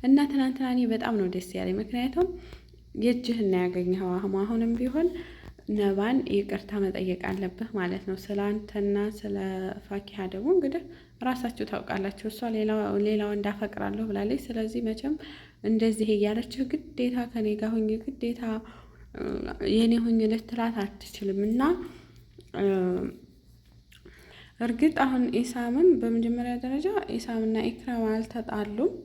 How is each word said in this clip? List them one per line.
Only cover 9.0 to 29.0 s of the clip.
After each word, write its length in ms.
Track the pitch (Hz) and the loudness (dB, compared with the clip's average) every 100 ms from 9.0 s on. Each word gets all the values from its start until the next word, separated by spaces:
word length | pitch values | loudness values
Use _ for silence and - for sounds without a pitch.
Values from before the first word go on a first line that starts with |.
| 208 | 0
ስለ 240 | 208 214 202 190 190 185 208 | -4 -6 -4 -4 -4 -6 -8
ፋኪሀ 380 | - 202 202 202 185 | -8 -8 -8 -8 -6
ደግሞ 200 | 190 247 | -4 2
እንግዲህ 320 | 370 285 339 - - - - | 4 4 -2 -8 -18 -20 -6
ራሳችሁ 440 | 254 247 247 - 214 | -2 -2 -4 -4 -4
ታውቃላችሁ። 600 | - - 196 196 196 220 | -4 -4 -2 -2 -4 -8
እሷ 120 | 214 240 | -6 -4
ሌላ፣ 200 | 220 214 214 208 202 | 0 2 0 0 2
ሌላ 220 | 208 214 208 | 2 2 0
ወንድ 200 | 208 202 | -2 -2
አፈቅራለሁ 560 | 208 208 208 202 202 220 | -2 -6 -4 -4 -2 -2
ብላለች። 360 | 196 202 269 | -2 0 -2
ስለዚህ 400 | - 226 220 233 | -2 -4 -2 -2
መቼም 300 | 226 220 269 311 - - - _ | -4 -2 -4 -4 -6 -18 -20 _
እንደዚህ 460 | 208 220 226 214 214 | 0 4 4 2 2
እያለችህ 520 | 208 208 214 247 262 262 | 4 4 0 -4 -4 -2
ግዴታ 500 | 302 - - 247 247 240 | -2 -6 -2 0 0 -2
ከኔ 220 | 240 214 208 | -2 0 0
ጋር 160 | 214 | 0
ሁኚ፣ 180 | 226 214 220 | 0 2 0
ግዴታ፣ 420 | 226 269 233 240 233 220 226 - - - - | -4 -4 -4 -2 -2 -4 -6 -18 -20 -20 -16
እ፣ 100 | - - - - - - | -6 -4 -4 -6 -2 2
የኔ 240 | 220 233 233 | 6 6 6
ሁኚ 200 | 233 226 214 | 4 4 4
ልትላት 480 | 226 - 233 233 226 | 2 -4 -2 -2 0
አትችልም። 600 | 202 - - - 196 196 | -4 -6 -16 -6 -2 0
እና፣ 180 | 208 233 277 359 - - - - - - - | 2 4 4 2 -2 -14 -20 -20 -20 -20 -14
እ፣ 120 | - 196 190 185 180 - - - - - - _ - _ - - - - - - - | 0 2 2 2 0 -4 -8 -20 -20 -20 -20 _ -20 _ -20 -20 -20 -20 -20 -20 -4
እርግጥ 340 | 233 240 311 302 | -2 4 4 6
አሁን 240 | 269 262 247 226 | 2 4 2 2
ኢሳምን 520 | 247 247 240 247 359 302 | 0 -2 0 6 8 8
በመጀመሪያ 560 | 233 233 226 240 240 240 | 4 2 2 0 -2 -4
ደረጃ 280 | 254 269 349 415 - | -2 -2 0 0 -2
ኢሳምና 440 | 226 226 226 220 220 226 | -6 -4 -2 0 2 0
ኢክራም 380 | 226 - 233 220 | -4 -6 -2 0
አልተጣሉም፣ 840 | 220 220 240 226 208 208 208 320 - | 0 -2 -6 -6 -4 -4 0 -2 -2